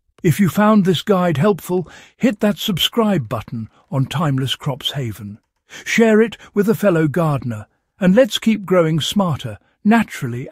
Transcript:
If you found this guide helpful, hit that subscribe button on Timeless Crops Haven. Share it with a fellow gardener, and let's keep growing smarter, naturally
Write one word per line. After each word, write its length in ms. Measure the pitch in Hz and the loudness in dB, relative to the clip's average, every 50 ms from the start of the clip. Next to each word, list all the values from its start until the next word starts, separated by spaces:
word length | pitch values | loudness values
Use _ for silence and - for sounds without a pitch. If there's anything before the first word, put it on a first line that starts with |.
| _ _ _ _ - | _ _ _ _ 0
If 160 | 175 147 - | 0 2 2
you 80 | 202 | 0
found 380 | 160 - 196 208 214 220 208 180 | 0 2 2 2 4 4 4 4
this 160 | 185 180 - | 2 0 0
guide 340 | - - 202 185 180 180 165 | 0 0 0 2 2 0 0
helpful, 540 | 135 165 214 208 151 - - 180 185 180 - - - - - _ | 2 2 2 0 0 -4 -4 -4 -4 -4 -6 -14 -20 -20 -20 _
hit 240 | _ - 262 220 - | _ 0 0 0 2
that 200 | - 208 196 - | -2 -2 -2 -2
subscribe 680 | - - 196 151 - - - 233 220 214 196 170 120 | -4 -4 -2 -2 -2 -2 0 0 0 2 0 0 -2
button 420 | 104 123 110 - - - 117 110 - _ _ _ _ | -4 -8 -10 -8 -10 -10 -10 -10 -12 _ _ _ _
on 160 | - 131 135 | -2 -2 -2
Timeless 500 | - - 143 170 147 135 131 135 127 - | -2 -2 -4 -2 -2 0 -2 -2 -4 -6
Crops 360 | - - 147 127 127 - - | -6 -6 -8 -8 -6 -8 -8
Haven. 460 | - 147 131 113 98 - 104 101 101 - _ _ _ _ _ _ - - - | -6 -6 -8 -8 -10 -10 -14 -16 -16 -18 _ _ _ _ _ _ -20 -16 -8
Share 380 | - - - 226 226 220 208 | -2 2 4 4 6 6 4
it 160 | 226 226 - - - - _ | 4 2 -2 -10 -20 -6 _
with 160 | 202 202 220 | 0 0 2
a 60 | 208 | 0
fellow 340 | - 202 202 170 160 160 151 | 2 2 2 2 2 0 0
gardener, 580 | 123 180 165 156 143 127 - 123 113 107 107 - _ _ _ _ _ _ | 0 0 0 0 -2 -2 -4 -6 -8 -10 -12 -18 _ _ _ _ _ _
and 160 | 202 180 185 | 2 4 4
let's 220 | 240 269 214 - | 4 4 2 0
keep 260 | - - 226 220 208 196 | -2 0 0 0 0 -2
growing 380 | 165 185 180 165 156 160 156 | 0 2 2 2 2 0 -2
smarter, 560 | - - - 208 196 175 143 - - 113 104 - _ _ _ _ _ | -4 -2 -2 -2 0 -2 -2 -6 -6 -12 -14 -14 _ _ _ _ _
naturally 640 | 208 226 233 208 - - - 147 123 117 120 139 - | 2 2 2 2 -2 -6 -8 -8 -8 -6 -8 -10 -8